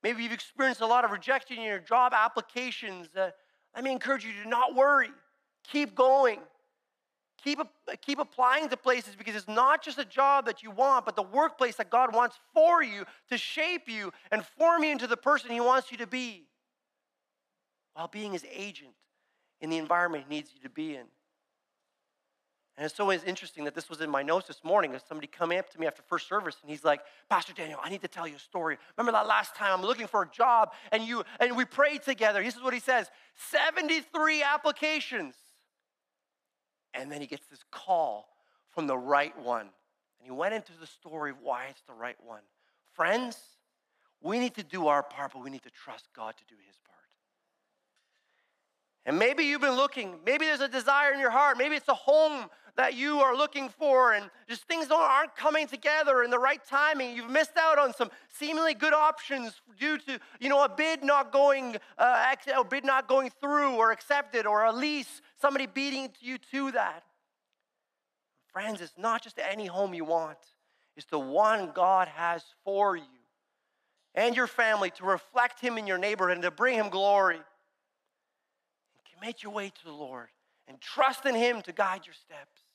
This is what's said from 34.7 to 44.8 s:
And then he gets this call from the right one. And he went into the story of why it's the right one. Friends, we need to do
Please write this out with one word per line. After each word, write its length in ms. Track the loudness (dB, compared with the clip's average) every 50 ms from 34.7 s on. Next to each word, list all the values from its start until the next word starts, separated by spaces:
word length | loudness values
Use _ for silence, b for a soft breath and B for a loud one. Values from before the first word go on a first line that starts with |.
| -2 -2 -2 -2 -2 -4 -6 -6 -8 -8 -8 -8 -12 _ _ _ _ _ _ _ _ _ _ _ _ _ _ _ _ _ _ _ _ _ _ _ _ _ _ _ _ _ _ _ -12
And 180 | -12 -12 -10 -12
then 80 | -12
he 60 | -12
gets 180 | -12 -14 -16 _ _
this 140 | -20 -20 _ _
call 580 | -20 -18 -2 -2 0 0 0 -2 -4 -8 -12 _ _ _ _ _ _ _ _ _
from 160 | _ -6 -4
the 100 | -2 -2
right 420 | -4 0 2 2 2 2 0 -6 -10
one. 280 | -6 -4 -4 -4 -4
And 580 | -10 _ _ _ _ _ _ _ _ _ _ _
he 60 | -16
went 240 | -8 -4 -4 -4 -4
into 180 | -4 -8 -12 -20 -20
the 60 | -20
story 460 | -20 -20 _ _ -16 -10 -8 -8 -8 -8
of 40 | -10 -6
why 240 | -6 -6 -6 -6 -12
it's 140 | -16 _ _
the 100 | _ -18
right 240 | -12 -12 -12 -12 _ -18
one. 180 | -20 -20 -20 _ _ _ _ _ _ _ _ _ _ _
Friends, 420 | -2 0 0 0 0 -2 -6 -10 -14 -20 _ _ _ _ _ _ _ _ _ _ _ _ _ _ _ -8
we 160 | -4 -2 -2
need 160 | -2 -2 -4
to 80 | -8 -14
do 240 | _ -8 -2